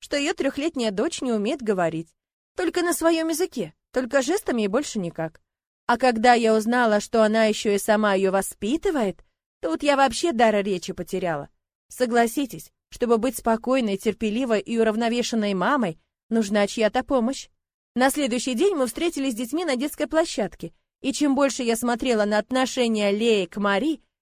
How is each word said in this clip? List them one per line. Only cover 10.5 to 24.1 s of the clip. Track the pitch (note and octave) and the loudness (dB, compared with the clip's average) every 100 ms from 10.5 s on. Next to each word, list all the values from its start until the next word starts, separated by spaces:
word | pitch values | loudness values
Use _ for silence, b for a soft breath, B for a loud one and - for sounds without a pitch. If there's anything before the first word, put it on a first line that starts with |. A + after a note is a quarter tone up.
| G#3 | 4
речи | G3 F3+ - | 0 -4 -6
потеряла. | F3+ E3+ F#3 F3+ D3 C#3+ _ _ _ _ | -10 -6 -4 -4 -4 -8 _ _ _ _
Согласитесь, | - B3 A#3 A#3 D4 C#4 - - _ _ | -4 0 2 2 0 -6 -8 -18 _ _
чтобы | - A#3 A#3 | -4 2 2
быть | C4 - | 2 -2
спокойной, | A#3 A3 A#3+ C4 A3+ G3 | -2 -2 0 0 0 -2
терпеливой | A3+ - A3 G#3+ C4 G#3 | -4 -2 -2 -2 0 -2
и | - A3+ | 0 0
уравновешенной | A3 G#3+ A#3 A#3+ A3+ A3+ G#3 | 0 2 0 -2 -2 -2 0
мамой, | F#3+ F#3+ C#4+ G3 D#3+ _ _ - | 0 0 0 -2 -6 _ _ -4
нужна | A3+ G3+ G#3 G3+ | -2 0 0 0
чья-то | - G#3+ B3+ | 2 0 0
помощь. | B3+ C4+ A3+ C#4 - _ _ _ _ | 0 0 0 -4 -12 _ _ _ _
На | A#3 C4+ | 2 2
следующий | D4 C4+ A#3+ C4 | 2 -2 -2 -2
день | A#3+ G4 E4 | 0 0 2
мы | B3+ | -2
встретились | - E4+ D4 C4+ | -2 -4 -2 -4
с | G#3+ | -4
детьми | B3 D#4 | -6 -4
на | F4 B3+ | -2 -2
детской | D4 - D4 | -4 -6 -2
площадке, | D#4+ E4+ - F#3+ - E3 _ _ _ | 0 0 -2 -6 -6 -16 _ _ _
и | C4 | -6
чем | - D4 | 0 0
больше | C4+ C#4 - | 2 2 0
я | A#3 A3+ | -2 -2
смотрела | A#3+ A#3+ C4+ A3 | -2 -2 0 0
на | G#3 G#3+ | 2 0
отношение | - C4 B3+ - A#3 G#3+ G3+ | 0 0 0 0 0 2 0
Леи | G3+ A#3 G#3+ - | 2 2 2 0
к | - | -2
Мари, | G3+ G3 C#4+ D#4 _ | 0 0 0 -4 _